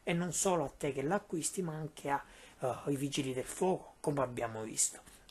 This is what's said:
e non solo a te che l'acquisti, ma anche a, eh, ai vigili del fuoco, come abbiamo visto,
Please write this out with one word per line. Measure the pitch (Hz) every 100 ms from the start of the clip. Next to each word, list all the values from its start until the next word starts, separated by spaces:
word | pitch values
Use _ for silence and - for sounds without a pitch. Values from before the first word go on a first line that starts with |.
e | -
non | 170 175
solo | - 196 180
a | 139 -
te | 151
che | 135
l'acquisti, | 139 202 - 170 143 -
ma | 180 156
anche | 151 - 143
a, | 139 - - - -
eh, | 131 - -
ai | 143
vigili | 139 139 135
del | 127 123
fuoco, | - 185 185 - -
come | - 143
abbiamo | 127 120 117 110
visto, | 110 110 - - - - -